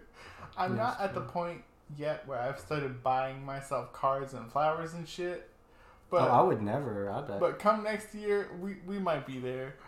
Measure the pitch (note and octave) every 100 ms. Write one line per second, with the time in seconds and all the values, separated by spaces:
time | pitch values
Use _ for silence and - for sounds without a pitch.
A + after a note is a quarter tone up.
0 | - - - - - G3+ F#3 G#3+ A#3+ -
1 | G3 F#3 - F3+ F3 D#3 - - - D3
2 | D3 D3+ C#3 B2+ B2 C#3 - D3+ C3+ B2
3 | B2+ B2+ C3+ C3+ C#3 C3+ C3 C3 A#2+ -
4 | C#3 C3+ C3+ B2+ A2+ C#3+ D3+ D#3+ E3 E3+
5 | D#3+ - F3 F3 - - - - - -
6 | - F3 B2+ C3 F3+ A#2 G#2 B2+ C3+ G2+
7 | G2+ A2 D3 G2+ E3+ - G#3 A3 G#3 G#3
8 | - G#3 G#3 G3+ F#3+ F3 G3 F#3+ F3 G3+
9 | F3+ D3 C3+ C3 B2 B2+ C3 -